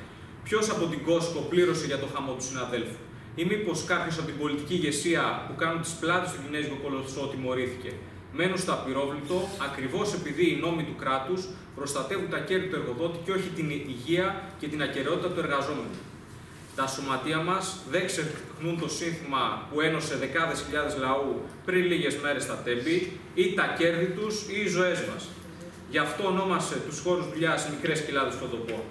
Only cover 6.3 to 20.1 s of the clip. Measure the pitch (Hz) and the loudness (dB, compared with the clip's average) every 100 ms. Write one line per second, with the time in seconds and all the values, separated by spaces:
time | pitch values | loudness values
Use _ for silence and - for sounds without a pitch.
6.3 | 139 143 147 143 139 143 131 131 - 135 | -4 -4 -4 -2 -4 -4 -4 -4 -4 -4
7.3 | 131 127 127 123 - - - - - - | -2 -2 0 0 -4 -8 -10 -12 -14 -8
8.3 | 143 180 180 - - 131 131 139 147 143 | 0 2 2 0 0 0 0 0 -2 -2
9.3 | 180 185 - 139 139 131 175 202 - 151 | 0 0 -2 -4 -2 -2 0 0 -2 -2
10.3 | 143 170 139 165 165 - - 135 135 135 | 4 4 4 2 0 0 -2 0 2 2
11.3 | 185 - - - 127 143 143 131 190 165 | -2 -2 -8 -12 -6 -4 -2 -2 -2 0
12.3 | 156 - 185 - 147 - 123 170 170 - | -2 2 2 2 0 -2 0 0 0 0
13.3 | 190 - 160 156 143 143 120 131 175 190 | 0 0 -2 -2 -2 -4 -6 2 4 4
14.3 | 190 - - 147 151 135 143 135 170 175 | 0 -6 -6 -4 -2 0 0 0 2 0
15.3 | - 139 139 139 143 117 - - - - | 0 2 2 0 -2 -4 -8 -10 -14 -14
16.3 | - - - - - 135 - 139 131 135 | -16 -16 -16 -8 -2 -2 -2 -2 0 2
17.3 | 160 170 190 190 - 131 160 185 - 151 | 0 2 2 0 -6 -2 0 2 0 -2
18.3 | - - - 165 165 151 - 170 160 139 | -4 -10 -6 -2 0 -2 -2 -2 -4 -2
19.3 | 135 120 - - 147 160 160 - | 0 2 0 -2 2 4 4 0